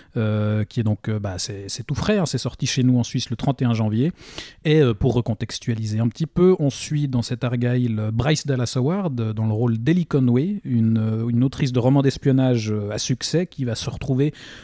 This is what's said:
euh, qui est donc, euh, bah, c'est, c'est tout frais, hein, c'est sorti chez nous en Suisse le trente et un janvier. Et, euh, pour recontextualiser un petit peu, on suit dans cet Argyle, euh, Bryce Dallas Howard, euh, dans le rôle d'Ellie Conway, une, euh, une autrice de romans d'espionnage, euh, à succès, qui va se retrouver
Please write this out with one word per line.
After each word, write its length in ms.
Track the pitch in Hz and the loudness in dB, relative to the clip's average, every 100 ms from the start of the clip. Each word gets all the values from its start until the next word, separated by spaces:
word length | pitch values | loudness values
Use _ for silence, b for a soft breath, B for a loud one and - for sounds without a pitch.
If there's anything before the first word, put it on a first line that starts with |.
| B 123 | B -2
euh, 480 | 110 107 107 107 | 0 0 0 0
qui 160 | 110 - | -2 -2
est 40 | |
donc, 260 | 107 104 - | 0 -2 -2
euh, 100 | 107 | -4
bah, 160 | 101 90 | -4 -6
c'est, 280 | - 98 98 | -8 -10 -10
c'est 180 | - 113 | -10 -6
tout 100 | 147 | -2
frais, 220 | 170 214 | 0 2
hein, 80 | 165 | 0
c'est 120 | 127 | -2
sorti 280 | 135 - 131 | -4 -4 -2
chez 180 | - | 2
nous 140 | 127 123 | 4 2
en 40 | |
Suisse 260 | 117 131 - | 0 -4 -4
le 60 | 113 | -2
trente 260 | - 131 | -2 0
et 40 | 123 | 0
un 80 | |
janvier. 380 | 113 110 110 147 B B B B B 156 | 2 0 0 0 B B B B B 2
Et, 160 | 156 | 4
euh, 120 | 131 | 4
pour 200 | 107 127 | 2 0
recontextualiser 840 | 120 117 110 110 - - 113 110 107 | 0 -2 -4 -6 -6 -4 -4 -2 0
un 80 | 117 | -2
petit 180 | - 160 | -2 -4
peu, 300 | - 180 185 | 4 4 4
on 100 | 143 | 2
suit 380 | - - 151 143 | -2 -4 -2 0
dans 140 | 123 | -2
cet 220 | 113 123 | -2 -4
Argyle, 540 | 123 123 120 127 123 107 | -2 0 0 2 0 0
euh, 120 | 107 | -2
Bryce 340 | 113 135 156 139 | 0 0 0 0
Dallas 260 | 127 117 131 | -2 -2 0
Howard, 440 | 131 190 185 123 | 0 0 -2 -2
euh, 140 | 110 | -2
dans 120 | 107 110 | -2 0
le 80 | |
rôle 240 | 107 123 113 | 0 0 2
d'Ellie 280 | 123 180 165 | 2 2 2
Conway, 560 | 147 127 120 175 208 | 2 4 2 0 -4
une, 340 | 139 120 113 113 | -2 2 4 2
euh, 320 | 110 110 120 | 0 0 0
une 140 | 120 | 2
autrice 280 | 135 - 139 | 2 0 0
de 80 | 123 | 2
romans 220 | 123 139 | 4 4
d'espionnage, 720 | 135 - 139 135 131 120 107 | 2 2 2 4 4 2 0
euh, 180 | 107 101 | -4 -4
à 60 | 107 | -4
succès, 480 | - 127 - 156 180 | -2 -4 -2 -2 -2
qui 160 | - 123 | -6 -6
va 100 | 110 | -4
se 140 | - | -6
retrouver 440 | - - 131 147 B B B | -6 -2 0 0 B B B